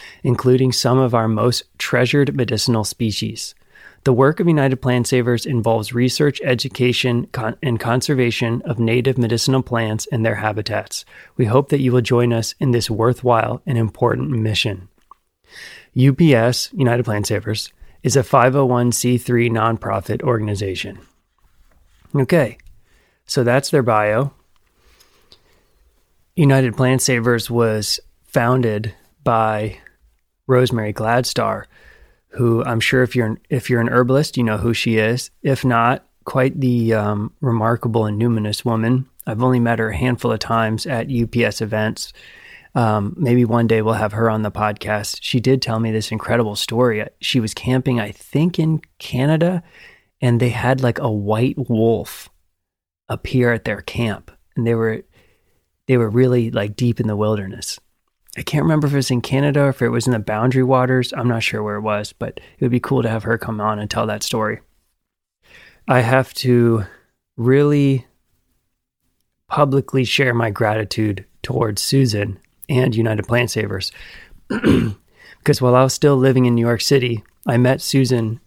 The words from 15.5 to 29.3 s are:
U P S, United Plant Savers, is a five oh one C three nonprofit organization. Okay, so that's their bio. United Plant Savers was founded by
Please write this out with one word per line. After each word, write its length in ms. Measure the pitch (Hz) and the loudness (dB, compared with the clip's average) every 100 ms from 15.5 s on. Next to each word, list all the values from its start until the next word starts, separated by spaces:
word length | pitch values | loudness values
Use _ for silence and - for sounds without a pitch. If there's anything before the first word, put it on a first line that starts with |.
| - - - - | -20 -20 -20 -8
U 220 | - 131 | 2 2
P 200 | 131 170 | 6 6
S, 360 | 123 113 123 - | 6 4 0 -4
United 320 | 214 127 120 | 0 0 2
Plant 220 | 123 104 104 | 0 -2 -2
Savers, 480 | 104 107 107 - - - - | -4 -4 -6 -8 -16 -20 -8
is 140 | - 110 | 0 0
a 60 | |
five 340 | 123 135 123 135 | 4 4 4 4
oh 80 | |
one 260 | 135 123 120 | 2 2 2
C 280 | 117 123 123 | 0 0 0
three 320 | - 120 117 | 0 0 2
nonprofit 720 | 113 113 113 - 104 - 107 | 2 0 0 -2 -4 -4 -4
organization. 800 | - 120 107 101 101 90 98 98 - _ _ _ _ _ _ _ _ _ _ 143 | -2 -2 -2 -4 -4 -6 -10 -14 -20 _ _ _ _ _ _ _ _ _ _ -2
Okay, 400 | 131 170 123 - - - _ _ _ _ - | 2 2 0 -4 -20 -20 _ _ _ _ -6
so 180 | - | 0
that's 240 | 120 127 - | 2 2 2
their 140 | 156 | 0
bio. 500 | 120 110 107 107 139 - _ _ _ _ _ _ _ _ _ - _ _ _ _ _ _ _ _ _ - | 2 2 2 0 -2 -6 _ _ _ _ _ _ _ _ _ -20 _ _ _ _ _ _ _ _ _ 0
United 380 | 143 135 131 | 4 4 2
Plant 280 | 107 127 131 | 0 0 2
Savers 480 | - 123 117 117 - | 0 0 2 0 0
was 500 | 117 113 110 101 - - _ | 0 0 0 -4 -6 -8 _
founded 720 | _ 147 120 131 120 104 110 - _ _ | _ 0 2 2 0 -2 -6 -10 _ _
by 520 | - | 0